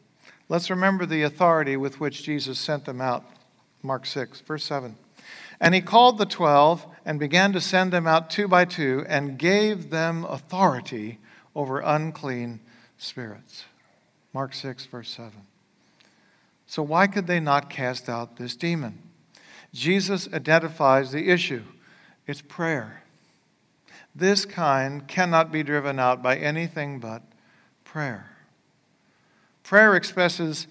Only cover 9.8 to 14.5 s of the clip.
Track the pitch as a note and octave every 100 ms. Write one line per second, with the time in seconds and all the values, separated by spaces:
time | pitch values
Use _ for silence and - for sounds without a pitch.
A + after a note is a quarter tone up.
9.8 | D3+ D#3+ E3 E3 E3 C3 - F#3 F#3+ B2+
10.8 | - A#2 G#2+ A#2 _ - _ D3+ C3+ C3+
11.8 | - D3+ D#3+ D#3 C#3+ B2 A#2+ A#2 _ _
12.8 | _ _ - - A#2 G#2 _ - - _
13.8 | _ _ _ _ _ C3+ C3+